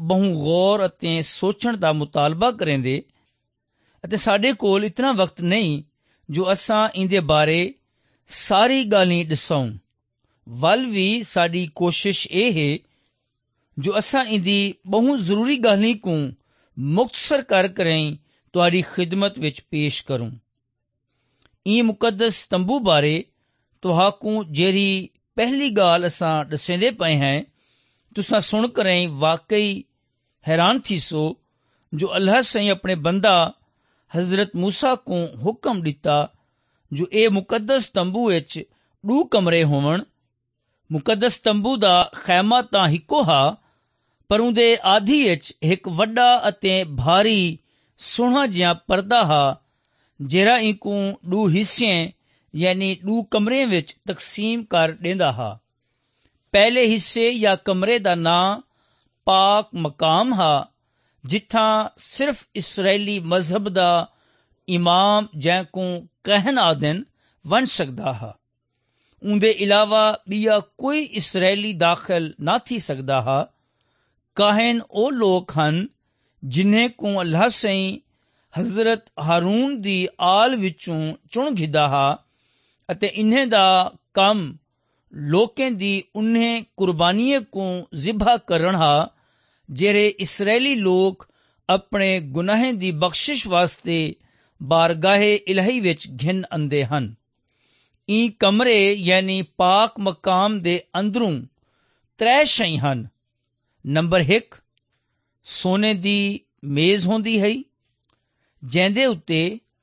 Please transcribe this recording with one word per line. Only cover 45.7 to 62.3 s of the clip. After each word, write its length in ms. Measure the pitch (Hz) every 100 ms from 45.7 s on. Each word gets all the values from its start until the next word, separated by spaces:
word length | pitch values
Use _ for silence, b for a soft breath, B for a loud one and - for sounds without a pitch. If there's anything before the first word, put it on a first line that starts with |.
| 185 185
ਵੱਡਾ 600 | 165 220 233 247 247 202
ਅਤੇ 360 | - 190 190
ਭਾਰੀ 720 | 170 131 139 185 220 208 175 165 _ _ _ -
ਸੋਹਣਾ 480 | - - 247 269 269
ਜਿਹਾ 280 | 180 175
ਪਰਦਾ 480 | 165 - 190 196 240
ਹਾ, 360 | 170 151 139 - _ _ _ _ _ -
ਜਿਹੜਾ 380 | 139 175 202 247
ਇਨਕੂ 540 | 220 202 208 202 196 - 175
ਦੋ 220 | 196 202
ਹਿੱਸਿਆਂ, 600 | 180 208 - 226 175 165 _ _ _ _ 151
ਯਾਨੀ 380 | 180 185 190
ਦੋ 280 | 180 185 226
ਕਮਰਿਆਂ 440 | 202 214 214 262 254
ਵਿੱਚ 300 | 180 151 - -
ਤਕਸੀਮ 560 | 175 - - 220 233
ਕਰ 280 | 214 175 160
ਦਿੰਦਾ 400 | 156 175 185 151
ਹਾ। 260 | 113 110 110 _ _ _ _ _ _ _ _ -
ਪਹਿਲੇ 340 | 202 226 247 233
ਹਿੱਸੇ 460 | 220 - 233 233 240
ਜਾਂ 180 | 208 190
ਕਮਰੇ 340 | - 185 196 240
ਦਾ 160 | 196
ਨਾਂ 460 | 170 165 175 190 220 - _ _ _ _ _
ਪਾਕ 440 | - 190 196 208 208
ਮਕਾਮ 580 | 175 156 - 160 170 247
ਹਾ, 360 | 202 160 143 - _ _ _ _ _
ਜਿੱਥਾਂ 640 | 127 202 - 226 220 214 214 -
ਸਿਰਫ 500 | - - 285